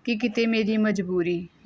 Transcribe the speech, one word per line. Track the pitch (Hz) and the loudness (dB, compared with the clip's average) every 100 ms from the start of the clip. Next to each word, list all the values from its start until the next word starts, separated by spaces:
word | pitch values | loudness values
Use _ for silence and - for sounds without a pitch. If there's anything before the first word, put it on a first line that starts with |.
ਕਿ | - 220 | -4 -2
ਕਿਤੇ | 240 226 226 | 0 0 0
ਮੇਰੀ | 226 214 220 | 2 2 2
ਮਜਬੂਰੀ | 214 196 180 185 170 175 175 - | 2 0 0 0 0 -2 -6 -10